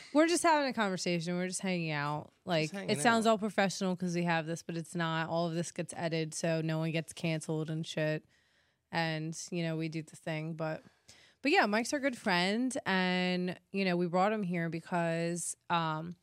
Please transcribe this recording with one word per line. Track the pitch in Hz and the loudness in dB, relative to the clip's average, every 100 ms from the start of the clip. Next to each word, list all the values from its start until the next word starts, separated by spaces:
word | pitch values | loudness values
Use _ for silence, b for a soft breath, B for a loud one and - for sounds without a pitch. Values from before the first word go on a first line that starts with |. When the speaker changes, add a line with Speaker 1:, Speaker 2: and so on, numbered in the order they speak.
| - | -2
Speaker 1:
we're | 285 320 | 4 4
just | 339 | 4
having | 339 302 277 | 4 4 2
a | |
conversation. | 226 202 180 185 175 165 180 | 0 0 0 0 0 0 -2
We're | 185 | -2
just | 185 | -2
hanging | 190 180 160 | -2 -2 0
out. | 151 147 147 - _ 185 | -2 -2 -4 -6 _ -2
Like, | 165 | 0
Speaker 2:
Just | 156 | 0
hanging | 196 190 | -4 -2
Speaker 1:
it | 214 | 2
sounds | 233 226 220 | 4 4 4
Speaker 2:
out. | |
Speaker 1:
all | 220 | 2
professional | 214 196 196 - 190 180 | 2 2 0 2 -2 0
'cause | 180 | -2
we | 175 | 0
have | 175 165 156 | 2 0 0
this, | 165 | -6
but | - 170 | -6 -8
it's | 160 | -6
not. | 175 165 160 160 | -2 0 0 0
All | 165 170 | 0 0
of | |
this | 165 170 | -2 -4
gets | - 160 | -6 -8
edited, | - 170 160 160 | -4 -4 -2 -2
so | - 170 165 | -2 0 0
no | 160 160 | 0 0
one | 160 | -2
gets | 165 156 | -4 -6
canceled | - 170 156 - 156 156 | -6 -2 -2 -2 -4 -2
and | 160 165 | -4 -4
shit. | - 156 156 _ _ _ _ _ _ _ | -2 0 -2 _ _ _ _ _ _ _
And, | 170 165 156 160 160 - | -2 0 0 -4 -8 -6
you | 175 | -2
know, | 165 160 | -2 -2
we | 160 | -2
do | 160 | -4
the | 160 - | -10 -12
thing. | - 156 160 | -6 -4 -4
But, | 160 160 156 - b b b b b | -4 -4 -4 -10 b b b b b
but | 277 | 2
yeah, | 370 233 | 4 4
Mike's | 214 240 | 2 0
our | 294 | 0
good | 269 247 | -2 -2
friend. | 214 175 185 220 254 - - | 2 4 4 2 0 -2 0
And, | 190 185 180 180 180 180 - _ | 2 2 2 0 0 -2 -6 _
you | 196 | -2
know, | 190 175 | 0 2
we | 175 | 2
brought | 180 196 | 4 2
him | 220 | 2
here | 185 180 165 | -2 -2 -2
because, | 165 - 175 170 165 170 175 - - - | -4 -4 -2 0 0 -2 -2 -6 -8 -2
um, | 170 160 156 170 170 | 0 0 -2 -6 -12